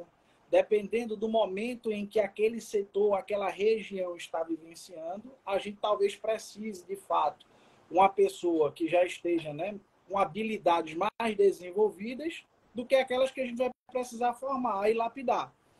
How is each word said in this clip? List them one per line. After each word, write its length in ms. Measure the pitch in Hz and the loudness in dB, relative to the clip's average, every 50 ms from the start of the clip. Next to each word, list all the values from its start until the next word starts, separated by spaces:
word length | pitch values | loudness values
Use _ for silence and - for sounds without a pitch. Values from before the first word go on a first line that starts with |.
| 170 - _ _ _ _ _ _ _ _ | -20 -20 _ _ _ _ _ _ _ _
dependendo 640 | - - - - 214 202 202 196 214 233 240 214 214 | 4 4 4 4 2 2 2 0 -2 -4 -2 -4 -6
do 140 | 202 220 220 | -4 -2 0
momento 600 | 226 226 208 190 185 196 220 247 247 233 - 226 | 2 2 2 0 0 -4 -4 -4 -6 -6 -6 -4
em 160 | 208 208 208 | -4 -4 -4
que 140 | 202 - 214 | -2 0 0
aquele 400 | 202 196 - 208 214 226 240 220 | 0 0 0 0 0 0 0 -2
setor, 540 | - - - 208 202 - - 196 208 208 202 | -6 -4 -4 -4 -4 -2 0 2 2 4 2
aquela 360 | 190 185 - 208 202 196 185 | 0 0 -2 -2 -2 -2 -2
região 680 | 170 180 202 220 226 220 190 190 196 190 180 175 175 | -2 0 2 2 2 2 -2 -6 -6 -6 -6 -6 -6
está 260 | 175 - - - 165 165 | -10 -10 -6 -6 -4 -4
vivenciando, 880 | 165 165 156 160 165 165 - - - 180 160 160 165 185 208 226 262 - - - | -4 -6 -8 -8 -12 -20 -18 -18 -16 -14 -12 -10 -8 -10 -10 -12 -16 -20 -12 -6
a 120 | 190 202 | -2 -2
gente 200 | 185 190 208 208 - | -2 -2 -4 -6 -2
talvez 380 | - 208 208 190 202 202 - | 0 0 2 2 2 0 0
precise, 680 | - - 220 220 208 - - - 208 214 220 196 175 - | -2 -4 -2 -2 -4 -6 -10 -12 -10 -10 -8 -10 -10 -10
de 140 | 185 196 | -10 -12
fato, 480 | 196 - - 170 170 156 - - - _ _ _ _ _ _ _ _ _ - | -10 -4 -2 0 2 2 0 -2 -4 _ _ _ _ _ _ _ _ _ 0
uma 200 | 160 180 196 190 | 4 6 6 6
pessoa 640 | - - 196 190 - - 180 175 170 160 147 120 - | 6 4 4 4 2 0 0 2 2 2 2 0 0
que 160 | - 170 151 | -2 -2 2
já 160 | 170 175 180 | 2 2 2
esteja, 480 | 170 - - - 175 175 165 156 151 147 | 2 -2 -4 -2 -2 -2 -2 -2 -4 -6
né, 260 | 151 175 208 208 196 - _ _ _ _ - | -6 -6 -6 -8 -10 -14 _ _ _ _ -4
com 80 | 190 | 0
habilidades 800 | 196 190 156 151 208 220 220 214 190 - 175 170 170 165 156 156 | 0 0 0 -2 -4 -4 -4 -4 0 2 4 4 2 2 -2 -4
mais 420 | 170 185 - - - 233 226 208 | -2 -2 -2 -2 -2 -2 0 4
desenvolvidas 1040 | 202 202 196 165 160 180 180 175 208 214 202 - 180 202 233 262 233 302 330 320 - - _ _ _ _ _ - | 4 4 4 4 2 -4 -4 0 2 2 2 2 -2 -8 -8 -8 -6 -6 -8 -8 -10 -14 _ _ _ _ _ -10
do 100 | 226 240 | -10 -2
que 100 | - 269 | 2 4
aquelas 360 | 262 254 - 247 254 269 262 | 4 4 2 0 0 0 0
que 80 | - 269 | 0 -4
a 60 | 254 | -6
gente 140 | 240 240 233 | -4 -2 -2
vai 100 | 254 247 - _ _ - | -2 -2 -4 _ _ -6
precisar 440 | - 254 247 - 240 226 240 240 240 | -6 -6 -6 -6 -4 -2 0 0 0
formar 560 | - 262 269 269 254 247 233 202 196 202 220 | -2 -4 -4 -2 -2 0 -2 0 0 2 2
e 40 | 226 | 2
lapidar. 600 | 226 226 233 233 269 254 247 214 170 135 135 _ _ _ _ _ | 2 0 -4 -4 -4 -2 0 0 0 -2 -6 _ _ _ _ _